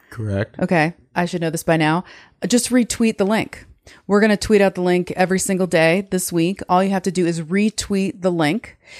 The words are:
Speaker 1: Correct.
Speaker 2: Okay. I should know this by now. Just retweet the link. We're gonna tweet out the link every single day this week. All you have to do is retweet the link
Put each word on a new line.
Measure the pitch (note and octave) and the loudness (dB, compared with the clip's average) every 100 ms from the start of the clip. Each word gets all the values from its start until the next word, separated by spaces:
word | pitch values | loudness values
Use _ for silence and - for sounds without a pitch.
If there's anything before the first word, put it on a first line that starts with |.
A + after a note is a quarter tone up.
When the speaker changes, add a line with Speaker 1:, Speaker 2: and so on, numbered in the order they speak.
| _ | _
Speaker 1:
Correct. | A#2 G#2+ G2 A2 - | -10 -4 -4 -4 -4
Speaker 2:
Okay. | F3+ F3 D#3 - _ - | 0 2 0 -4 _ -4
I | F3 | -4
should | F3+ | -2
know | E3 | -4
this | E3 | -4
by | - D#3+ | 0 2
now. | D#3 E3 - - - - F3+ | 2 0 -4 -18 -20 -10 0
Just | A#3+ - | 0 2
retweet | B3 A3+ - A3+ - | 0 0 0 -2 0
the | G3 | 0
link. | A3 - - - - - - - | 0 -4 -12 -20 -20 -20 -16 0
We're | G3+ | 2
gonna | G#3+ G3+ | 4 2
tweet | - G#3 | 2 4
out | G3 F#3 | 4 2
the | |
link | F3+ F3+ F3 - | 0 0 0 -2
every | F3+ F#3 | 0 0
single | - F#3 F#3 | -2 -2 0
day | E3+ E3 F#3 G3 | 2 4 2 -2
this | F#3 - | -4 -2
week. | E3+ E3 G3 - | 0 -2 -2 0
All | F3+ | 0
you | F#3+ | 2
have | F#3+ | 0
to | G3 | -2
do | F3 E3+ | -2 -2
is | E3 | -2
retweet | D#3 G3 G#3+ - - G3 F#3+ F#3+ | -2 0 0 -2 -4 -2 -2 -2
the | F#3 | -2
link | E3+ D3 A#2+ - - _ | 0 0 -2 -8 -20 _